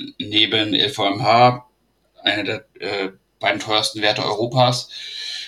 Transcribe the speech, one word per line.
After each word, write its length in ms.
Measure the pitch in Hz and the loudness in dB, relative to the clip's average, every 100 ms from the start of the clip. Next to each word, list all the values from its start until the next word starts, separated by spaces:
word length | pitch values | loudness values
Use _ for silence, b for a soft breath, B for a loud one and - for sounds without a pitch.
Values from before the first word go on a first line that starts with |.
| - - | -12 -10
neben 540 | 101 107 107 110 107 | -2 2 2 2 0
L 160 | 98 104 | 0 0
V 160 | 110 98 | -2 -2
M 160 | 101 | 0
H 420 | 107 117 123 - - _ _ _ _ _ | 4 6 6 4 -6 _ _ _ _ _
einer 200 | 101 104 | -2 -2
der, 220 | - 107 - - | -2 -6 -10 -12
äh, 300 | 98 101 95 - _ _ | -6 -4 -6 -8 _ _
beiden 200 | 101 107 | -2 -2
teuersten 420 | 107 107 110 110 | 0 0 0 0
Werte 220 | 104 107 | 0 0
Europas. 680 | 82 104 120 131 127 127 - B B B B B | -2 -2 0 2 2 2 -6 B B B B B